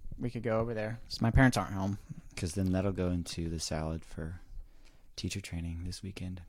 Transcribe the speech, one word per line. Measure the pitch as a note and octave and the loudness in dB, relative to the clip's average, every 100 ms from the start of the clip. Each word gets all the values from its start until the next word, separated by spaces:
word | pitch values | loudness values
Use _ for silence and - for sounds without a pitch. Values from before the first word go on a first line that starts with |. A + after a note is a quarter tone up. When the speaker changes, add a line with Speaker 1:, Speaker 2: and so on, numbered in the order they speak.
| - - | -8 -4
Speaker 1:
we | B2 | -4
could | A#2 | -2
go | A2+ A2 | 0 2
over | A#2 | 2
there. | A2 G#2+ A2+ - | 0 -2 -4 -8
So | - | 0
my | A#2 | 4
parents | B2 C3 A#2 | 10 10 8
aren't | F#2+ | 2
home. | G2 F#2+ G2+ - - - - | 0 0 -2 -6 -14 -12 -4
Speaker 2:
'Cause | F2+ | -2
then | G2 F#2 | 2 2
that'll | F#2 G2 | 4 2
go | F#2 F2+ | 2 2
into | F2+ E2+ - E2 | 2 0 -4 -2
the | E2 | -2
salad | - D#2+ D#2 D#2+ - | -2 -2 -2 -4 -6
for | - D#2+ F2+ - - - - - - - - | -8 -6 -8 -10 -12 -12 -16 -20 -20 -16 -6
teacher | F#2+ G2+ | -4 -4
training | G2 E2+ E2+ E2 F2 | -4 -4 -4 -4 -6
this | F2+ | -6
weekend, | F#2+ - F#2 F#2 | -8 -8 -8 -8